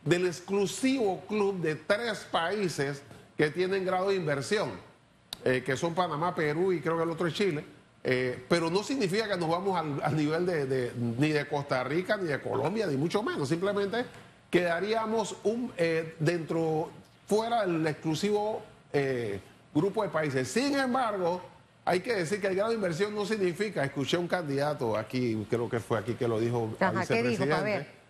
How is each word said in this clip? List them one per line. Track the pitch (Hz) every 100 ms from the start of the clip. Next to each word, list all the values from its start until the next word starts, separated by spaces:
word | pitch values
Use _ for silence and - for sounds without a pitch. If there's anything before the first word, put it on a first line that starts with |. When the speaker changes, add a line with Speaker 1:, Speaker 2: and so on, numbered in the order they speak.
Speaker 1:
del | 143 175 185
exclusivo | 170 - 196 196 - 262 269 214 180 -
club | 214 196 190
de | 160
tres | 151 - 208 233 190 -
países | 180 165 208 190 147 139 139 - - - -
que | 151
tienen | 151 185 196
grado | 185 185 196
de | 196
inversión, | 156 143 131 214 156 90 - - _ _ _ -
eh, | - 127
que | 123 131
son | 170
Panamá, | 165 180 147 175
Perú | 175 151 151 190
y | 180
creo | 165 165
que |
el | 165
otro | 165 175
es |
Chile, | 143 202 147 - - - _
eh, | - 127 127 123 -
pero | 170 165
no | 180
significa | 208 269 202 196 220
que | 190
nos | 165
vamos | 170 196 185
al, | 156 143
al | 160 151
nivel | 147 160 180
de, | 165
de, | 135 135 120 120
ni | 120 117 151
de | 147 139
Costa | 147 139 131
Rica, | 127 156 185 208
ni | 180
de | 131
Colombia, | 120 113 120 214 202
ni | 135
mucho | 160 202
menos, | 233 359 139
simplemente | 170 190 202 202 226 254 - - - -
quedaríamos | 175 175 170 202 220 220 226 202 -
un, | 196 233 240 -
eh, | 170 160 160 -
dentro, | 156 175 151 165 160 156 - - - - -
fuera | 208 226 233 196
del | 165 156
exclusivo, | 147 165 151 202 208 208 220 - - -
eh, | 143 139 127 117 98 - - -
grupo | 147 196 196
de | 202
países. | 156 156 131 127
Sin | 226 277 277
embargo, | 254 247 240 208 175 180 - - - _
hay | - 185
que | 185
decir | 226 160 202
que | 196
el |
grado | 190 214
de | 233
inversión | 185 160 202
no | 208 196
significa, | 220 185 160 214 180
escuché | 135 143 135 -
a |
un | 175
candidato | 180 156 135 143 147 120 107
aquí, | 110 127 123 110 104
creo | 117 117
que | 117
fue | - 113
aquí | 101
que | 110 120
lo | 110
dijo, | 117 120 113 -
a | 196
Speaker 2:
Ajá, | 180 180
¿qué | 123
dijo? | 240 220 -
Pa' | 156
Speaker 1:
vicepresidente, |
Speaker 2:
ver. | 208 202 147 -